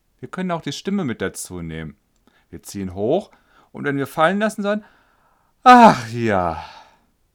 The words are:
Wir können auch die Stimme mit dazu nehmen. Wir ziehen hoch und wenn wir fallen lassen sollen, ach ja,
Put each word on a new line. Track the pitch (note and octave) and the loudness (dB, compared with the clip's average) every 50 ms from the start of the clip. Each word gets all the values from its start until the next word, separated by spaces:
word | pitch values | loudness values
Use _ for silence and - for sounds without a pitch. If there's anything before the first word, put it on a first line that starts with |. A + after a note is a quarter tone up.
| _ _ _ _ | _ _ _ _
Wir | - - | -20 -16
können | - F#3 F#3 F3+ | -12 -10 -8 -6
auch | E3+ D#3 | -6 -8
die | - E3+ | -8 -10
Stimme | E3 - - G3+ G3+ G3+ F3 | -10 -10 -8 -6 -6 -4 -4
mit | A#2+ - - | -6 -6 -6
dazu | G2 F#2 - - - - F2+ F2 | -8 -8 -8 -10 -16 -14 -12 -12
nehmen. | E2+ D#2+ D#2+ D#2+ D#2+ D2+ C#2+ _ _ _ _ _ _ _ _ _ _ _ | -12 -10 -10 -12 -12 -14 -16 _ _ _ _ _ _ _ _ _ _ _
Wir | E2+ E2+ | -20 -20
ziehen | - - - G2+ F#2+ F#2 F2 | -18 -14 -12 -10 -10 -10 -8
hoch | G2 G#2 A#2+ D#3+ G3+ G#3+ - _ _ _ _ _ _ _ _ | -4 -2 -2 -2 -2 -4 -8 _ _ _ _ _ _ _ _
und | - B2 | -16 -10
wenn | C3 C#3+ C#3 | -8 -6 -6
wir | C#3 C3+ | -6 -6
fallen | - - E3 D#3 E3+ G3 G3+ | -6 -2 0 0 0 0 0
lassen | A3 G#3+ G#3+ - | -4 -4 -4 -6
sollen, | G3 G3+ G#3+ G#3+ - - _ _ _ _ _ _ _ _ _ _ _ _ _ _ - | -4 -4 -4 -6 -8 -12 _ _ _ _ _ _ _ _ _ _ _ _ _ _ 8
ach | B3+ B3 A#3+ A#3 G3 - B2+ A#2 A2 | 8 10 10 10 8 6 4 -4 -8
ja, | A#2 A#2+ A2+ A2 G2+ F#2 F2 E2 D#2+ D#2 - - - - - - _ _ _ _ _ _ _ _ | -6 -2 0 0 2 2 0 -2 -4 -6 -10 -16 -18 -20 -20 -20 _ _ _ _ _ _ _ _